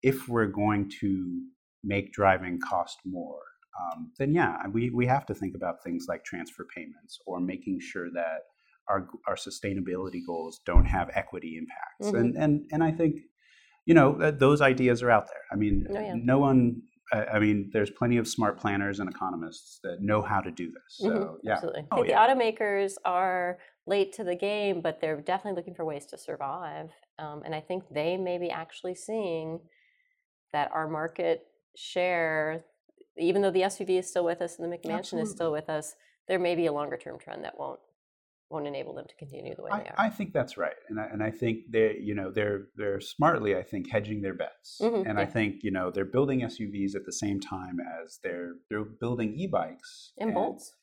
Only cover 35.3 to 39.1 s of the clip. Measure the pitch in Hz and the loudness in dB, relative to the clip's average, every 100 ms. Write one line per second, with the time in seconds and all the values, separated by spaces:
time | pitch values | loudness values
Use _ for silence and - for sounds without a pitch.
35.3 | - 165 151 151 156 151 - _ _ _ | -2 -2 -2 -2 -4 -6 -14 _ _ _
36.3 | 185 175 175 165 147 147 139 - 123 - | 2 2 2 2 2 -4 -6 -10 -14 -12
37.3 | 104 - - 143 131 _ _ _ _ _ | -10 -10 -8 -8 -10 _ _ _ _ _
38.3 | _ _ 156 143 139 135 135 - | _ _ -8 -6 -6 -8 -10 -14